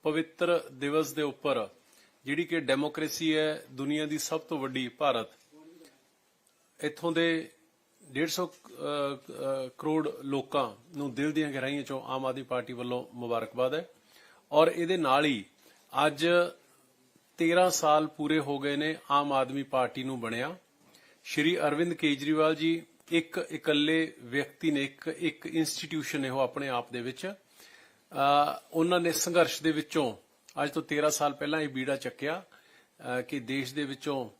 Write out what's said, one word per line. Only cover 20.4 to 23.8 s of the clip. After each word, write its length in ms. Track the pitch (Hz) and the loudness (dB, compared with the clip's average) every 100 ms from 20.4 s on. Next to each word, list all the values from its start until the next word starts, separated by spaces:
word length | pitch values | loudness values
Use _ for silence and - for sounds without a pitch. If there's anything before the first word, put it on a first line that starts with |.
| 135 185 _ _ _ - - _ | -4 -8 _ _ _ -20 -20 _
ਸ਼੍ਰੀ 340 | - - 151 180 | -6 0 2 2
ਅਰਵਿੰਦ 360 | 147 147 175 | 2 2 0
ਕੇਜਰੀਵਾਲ 600 | 165 156 143 143 156 156 | 2 0 0 0 2 4
ਜੀ 280 | 156 160 165 - _ - | 2 0 -2 -4 _ -2
ਇੱਕ 380 | 165 165 - 170 | -2 0 -6 -6
ਇਕੱਲੇ 600 | 156 - 147 | -4 0 2